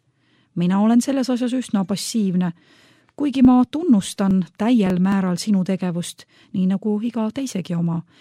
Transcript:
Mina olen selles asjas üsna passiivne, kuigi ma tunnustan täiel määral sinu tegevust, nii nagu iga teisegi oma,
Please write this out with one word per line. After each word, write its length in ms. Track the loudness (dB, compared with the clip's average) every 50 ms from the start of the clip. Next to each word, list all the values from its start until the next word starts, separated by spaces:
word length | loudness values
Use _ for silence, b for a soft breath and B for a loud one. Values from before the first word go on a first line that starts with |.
| _ _ _ _ _ _ _ _ _ _ -4
Mina 260 | -2 0 0 2 2
olen 200 | 4 4 4 4
selles 300 | 2 2 -2 -2 0 -2
asjas 220 | -2 -2 -2 -2
üsna 320 | -2 -4 -4 -2 -2 -2 -2
passiivne, 680 | -2 -4 -6 -4 -4 -2 -2 0 0 0 0 -2 -2 -4 b b b b b b b b b b b b
kuigi 260 | -4 -4 -2 2 4
ma 220 | 6 6 6 6 2 0
tunnustan 760 | -2 -2 2 2 2 2 2 -2 -4 -2 0 2 2 2 0 -2 _ -4
täiel 400 | 0 2 2 2 2 2 2 2
määral 380 | 2 2 2 0 0 0 -2
sinu 280 | -2 -2 0 0 0 0
tegevust, 600 | -2 -2 -2 -2 -4 -4 -4 -6 -8 -12 -18 -20 b b b b b
nii 140 | b -2 0
nagu 340 | 0 0 -2 -2 -2 -2 -2
iga 280 | -4 -4 -4 -4 -4 -4
teisegi 440 | -4 -6 -8 -6 -6 -8 -6 -4 -4
oma, 280 | -2 -2 -2 -2 -4 -6 b b b